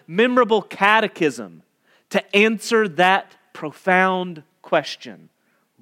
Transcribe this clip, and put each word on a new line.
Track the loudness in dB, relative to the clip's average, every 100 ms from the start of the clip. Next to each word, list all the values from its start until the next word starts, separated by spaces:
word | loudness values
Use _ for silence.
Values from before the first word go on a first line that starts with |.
| -8
memorable | -2 2 2 2 0
catechism | -2 0 2 2 0 -2 -4 -4 -14 -18 _ _ _ _ _
to | -6 0 2
answer | 2 0 -2 0 0
that | 2 2 2 -2 _ _
profound | -14 -14 -8 0 2 2 -2 -6 -12 -20 _
question. | -2 -2 -2 -12 -18 -20 -20 _ _ _ _ _